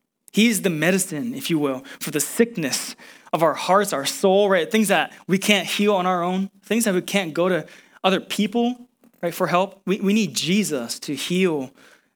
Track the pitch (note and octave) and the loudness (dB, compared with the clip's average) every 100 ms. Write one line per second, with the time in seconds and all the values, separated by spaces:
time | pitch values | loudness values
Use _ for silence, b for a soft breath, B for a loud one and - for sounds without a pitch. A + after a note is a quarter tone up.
0 | _ _ - G3 A#3 F#3+ F3+ D#3 E3 F#3+ | _ _ -4 2 2 2 -2 0 0 0
1 | - D3+ A#2+ C3+ D3+ D#3+ C#3+ B2+ B B | -2 -6 -8 -8 -2 0 0 -4 B B
2 | D#3+ D3 - - A#3 F#3+ C#3 - - - | -6 -4 -2 0 0 0 -4 -4 -8 -14
3 | B B B E3 D#3+ C3+ - G3 G3 C#3 | B B B 2 2 2 2 2 2 -2
4 | C3+ - G3 G3 G3+ F#3+ D#3+ A3 G3 E3+ | -4 0 4 4 4 2 2 0 2 2
5 | C#3 B - F#3+ G#3 G3 E3 - G#3 F#3+ | 0 B -2 0 2 2 0 0 2 2
6 | F3+ F3+ F3 F#3 G3 - - A3+ A3+ F3+ | 2 0 0 -2 -4 -10 -2 0 2 0
7 | - G3 E3+ D3+ F#3 E3+ - B B B | 0 -2 -2 -2 0 0 -4 B B B
8 | F#3 F#3 - - G#3 A#3 A#3+ B3 - _ | 0 0 -2 -4 -2 0 -2 -4 -14 _
9 | _ _ E3+ - E3+ F3 F#3+ - F3+ G3 | _ _ -6 -2 0 0 -2 -6 -4 0
10 | G3 A3 F3+ B2 C#3+ G#3 D#3+ C#3 A#2 - | 2 2 0 -2 0 0 0 -4 -6 -10
11 | - C#3 - F3+ F#3 D3+ B2+ b b b | -8 -8 -2 0 0 0 -6 b b b
12 | b | b